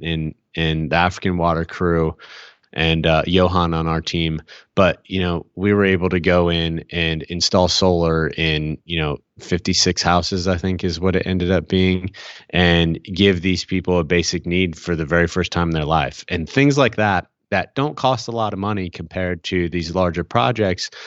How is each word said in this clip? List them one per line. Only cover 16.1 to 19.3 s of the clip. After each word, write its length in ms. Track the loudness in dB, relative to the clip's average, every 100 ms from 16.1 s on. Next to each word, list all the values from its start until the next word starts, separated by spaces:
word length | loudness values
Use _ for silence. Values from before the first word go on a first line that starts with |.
| -6 -8
And 200 | -6 -2
things 300 | 2 4 4
like 180 | 2 2
that, 300 | 0 0 -4 _ -4
that 240 | -4 -2
don't 220 | -4 -4 -2
cost 320 | -2 -2 -4
a 40 |
lot 220 | -4 -4
of 40 | -4
money 300 | -4 -4 -6
compared 540 | -8 -10 -6 -4